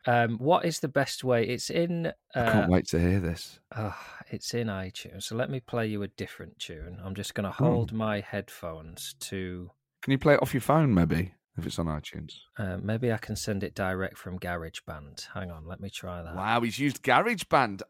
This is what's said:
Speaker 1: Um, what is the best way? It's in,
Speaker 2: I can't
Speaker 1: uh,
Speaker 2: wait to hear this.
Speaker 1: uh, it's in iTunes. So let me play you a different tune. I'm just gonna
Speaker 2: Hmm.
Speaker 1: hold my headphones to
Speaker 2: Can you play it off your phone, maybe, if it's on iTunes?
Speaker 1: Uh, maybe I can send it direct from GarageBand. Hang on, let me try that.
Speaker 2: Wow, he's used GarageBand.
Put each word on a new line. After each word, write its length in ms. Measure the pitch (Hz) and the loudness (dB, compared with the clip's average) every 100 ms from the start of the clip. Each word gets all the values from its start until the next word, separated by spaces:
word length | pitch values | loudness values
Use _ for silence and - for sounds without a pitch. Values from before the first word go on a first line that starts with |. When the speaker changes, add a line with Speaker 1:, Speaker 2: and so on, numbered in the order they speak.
| 127 | 2
Speaker 1:
Um, 320 | 120 117 113 | 4 4 2
what 260 | 139 180 170 | 2 4 2
is 140 | 156 | -2
the 80 | 143 | 0
best 340 | 143 131 - | 0 0 -2
way? 240 | 127 117 110 | 2 2 2
It's 220 | 123 - | -2 -2
in, 380 | 165 170 170 165 - _ 131 | 0 0 0 -4 -6 _ 0
Speaker 2:
I 80 | 117 | 4
can't 140 | 107 92 | 4 6
Speaker 1:
uh, 20 | |
Speaker 2:
wait 200 | 90 - | 4 4
to 120 | 82 | 4
hear 200 | 87 98 | 4 4
this. 380 | 85 82 - - _ | 0 -4 -10 -18 _
Speaker 1:
uh, 200 | 113 104 - - - - | -6 -6 -6 -14 -18 -12
it's 240 | 107 - | -10 -6
in 140 | 120 110 | -2 -2
iTunes. 560 | 95 92 - - 95 | -2 -6 -10 -12 -12
So 120 | - 113 | -6 -4
let 140 | 131 | -2
me 120 | 131 | -4
play 260 | - 120 110 | -4 -2 0
you 160 | 104 | -2
a 40 | 98 | -4
different 500 | - 95 - 90 - | -6 -10 -10 -16 -12
tune. 400 | - 78 82 92 | -12 -10 -12 -10
I'm 140 | 95 95 | -8 -6
just 200 | - - | -6 -4
gonna 160 | 98 | -4
Speaker 2:
Hmm. 120 | - | 2
Speaker 1:
hold 300 | 123 120 107 | 4 4 0
my 260 | 110 110 104 | -2 -2 -2
headphones 920 | - 101 - - 85 80 80 85 - - | -4 -8 -8 -12 -10 -10 -14 -12 -14 -12
to 500 | - 98 92 90 90 _ _ _ | -8 -6 -6 -8 -12 _ _ _
Speaker 2:
Can 100 | - | 0
you 60 | 135 | 4
play 160 | 156 | 6
it 80 | 143 | 6
off 120 | 131 | 6
your 80 | 127 | 0
phone, 320 | - 156 143 | 4 4 6
maybe, 420 | 92 82 80 92 - _ - | 6 6 4 0 -8 _ -8
if 80 | 82 | -6
it's 140 | - | -4
on 60 | 82 | -2
iTunes? 480 | 76 - 76 78 - - - | -4 -6 -12 -12 -16 -14 -6
Speaker 1:
Uh, 200 | 95 92 | -6 -4
maybe 320 | 98 113 123 | -2 0 0
I 40 | 110 | -2
can 180 | - 104 | -4 -6
send 260 | - 98 | -2 -2
it 120 | 92 - | -4 -2
direct 420 | 95 92 95 - | -2 0 -2 -6
from 220 | 92 90 | -10 -6
GarageBand. 880 | 87 87 82 - - 78 71 - - | -4 -4 -6 -12 -12 -12 -14 -16 -12
Hang 180 | - 92 | -10 -10
on, 140 | 80 80 | -10 -12
let 140 | 92 | -10
me 100 | 98 | -10
try 320 | - 92 87 | -10 -8 -8
that. 120 | 82 87 | -8 -4
Speaker 2:
Wow, 240 | 104 120 | 0 2
he's 180 | 117 113 | 2 0
used 220 | 143 123 | 0 0
GarageBand. 800 | - 127 214 202 - 151 117 98 | 4 6 6 0 2 2 2 -2